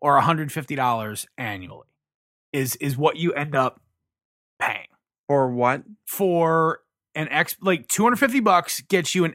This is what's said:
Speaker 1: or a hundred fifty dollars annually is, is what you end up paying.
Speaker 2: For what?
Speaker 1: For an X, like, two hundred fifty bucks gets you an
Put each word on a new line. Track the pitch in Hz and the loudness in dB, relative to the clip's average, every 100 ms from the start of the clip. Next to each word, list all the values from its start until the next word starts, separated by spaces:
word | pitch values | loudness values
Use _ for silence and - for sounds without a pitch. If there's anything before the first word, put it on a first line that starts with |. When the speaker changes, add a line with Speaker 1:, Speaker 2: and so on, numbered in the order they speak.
Speaker 1:
or | 143 143 | 2 4
a | |
hundred | 147 156 147 | 4 0 -2
fifty | 160 143 | -8 -8
dollars | 139 123 113 107 104 - - | -2 -2 -2 -4 -10 -12 -10
annually | 117 98 87 - _ _ _ _ _ _ - | -10 -10 -14 -20 _ _ _ _ _ _ -8
is, | 143 131 - | -4 -4 -4
is | 143 131 | -4 0
what | 156 156 | -2 0
you | 170 | -2
end | 143 151 | -2 -2
up | 139 127 - _ _ _ _ _ _ _ - | -2 -2 -4 _ _ _ _ _ _ _ -8
paying. | - 104 - _ _ _ - | -6 -6 -12 _ _ _ 0
Speaker 2:
For | 143 131 | 2 2
what? | 123 120 143 - - - | 2 0 0 -6 -20 -14
Speaker 1:
For | - 190 170 165 165 160 - _ _ _ | -2 0 2 4 4 2 -2 _ _ _
an | 156 147 | -8 -4
X, | 147 170 - | -2 -2 -2
like, | 190 165 - | 0 0 -2
two | - | 2
hundred | 226 233 | 2 4
fifty | 269 269 | 2 2
bucks | 214 180 - - | 4 2 2 -8
gets | - 185 151 | -2 -2 0
you | 185 | 0
an | 165 | 0